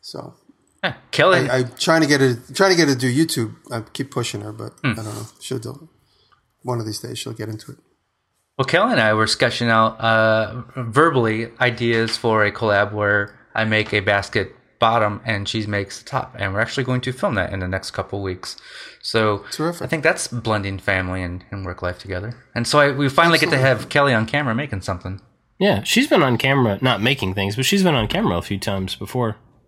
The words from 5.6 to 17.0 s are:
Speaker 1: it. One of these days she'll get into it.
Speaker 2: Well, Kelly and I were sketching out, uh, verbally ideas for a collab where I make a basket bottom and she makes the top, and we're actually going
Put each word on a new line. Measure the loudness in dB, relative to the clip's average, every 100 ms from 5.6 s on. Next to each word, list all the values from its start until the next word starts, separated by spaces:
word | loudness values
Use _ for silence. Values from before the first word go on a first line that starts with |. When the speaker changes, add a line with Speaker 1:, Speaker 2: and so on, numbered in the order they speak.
| -8
Speaker 1:
it. | -14 -18 _ _ _ _ _ _ _
One | -6 -6
of | -6
these | -10
days | -10 -10
she'll | -10
get | -10 -10
into | -10 -14
it. | -20 _ _ _ _ _ _ _ -6
Speaker 2:
Well, | 0
Kelly | 2 2
and | 2
I | 2
were | 2 0
sketching | 0 0 0 0
out, | 2 2 0
uh, | 0 2 4 2 0 -8 -12 -10
verbally | -2 4 4 4 2 0 -6 0
ideas | -2 0 0 2 0 0
for | 0 2
a | 2
collab | 0 2 2 2
where | 0 0 2 0 -8 _
I | -4
make | 0 0 2
a | 0
basket | 2 0 0 -4 -4 -10 _ _
bottom | 2 4 0 -2
and | -4 -4 -4
she | -4 -2
makes | -4 -4 -10
the |
top, | -8 -6 -6 -6
and | -4
we're | -2
actually | -2 -2
going | -2 -2